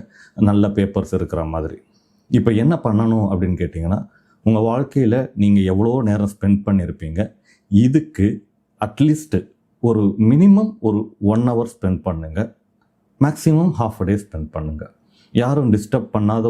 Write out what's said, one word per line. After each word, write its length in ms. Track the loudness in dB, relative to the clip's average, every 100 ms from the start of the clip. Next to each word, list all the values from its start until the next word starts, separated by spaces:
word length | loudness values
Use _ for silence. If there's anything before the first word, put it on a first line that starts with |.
| -6 _ -14 -2
நல்ல 280 | 2 2 2
பேப்பர்ஸ் 460 | 0 -2 -2 -4
இருக்கிற 280 | -4 -4 -6
மாதிரி. 340 | -4 -6 -8 -10 _ _ _ _ -2
இப்ப 200 | 0 2
என்ன 220 | 2 0 0
பண்ணணும் 500 | 0 0 0 0 0
அப்படின்னு 300 | -2 -2 -2
கேட்டிங்கன்னா, 440 | -4 -4 -4 -4 -6 _ _ _
உங்க 140 | 0 0
வாழ்க்கையில 540 | 0 -2 -2 0 0 0 -2
நீங்க 260 | 0 2 2
எவ்வளவோ 400 | 2 0 0 0
நேரம் 300 | 0 -2 -2
ஸ்பெண்ட் 280 | -4 0 0
பண்ணியிருப்பீங்க, 580 | 2 -2 -2 -8 -10 -6 -6 _ _ _ 0
இதுக்கு 560 | 2 4 2 -2 -2 -2 -2 -12 _ _ -10
அட்லீஸ்ட் 580 | -8 0 0 0 -2 -6 -6 _ _ _
ஒரு 200 | 0 2 0 2
மினிமம் 520 | 2 6 6 6 2 -2
ஒரு 200 | -2 -2 -4 -4
ஒன் 240 | 0 2 2
ஹவர் 240 | 0 -4 -4
ஸ்பெண்ட் 200 | -4 -2
பண்ணுங்க. 380 | -4 -6 -6 -6 -6 -8 _ _ _ _ _ -2
மேக்ஸிமம் 520 | -2 0 2 2 2 0
half 180 | -4 -4
a 60 |
day 120 | -2 -2
ஸ்பெண்ட் 340 | -4 -12 -10
பண்ணுங்க. 340 | -8 -8 -10 -14 _ _ _ _
யாரும் 380 | 0 2 2 2
டிஸ்டர்ப் 360 | 0 0 -4 -2
பண்ணாத 340 | -2 0 0 0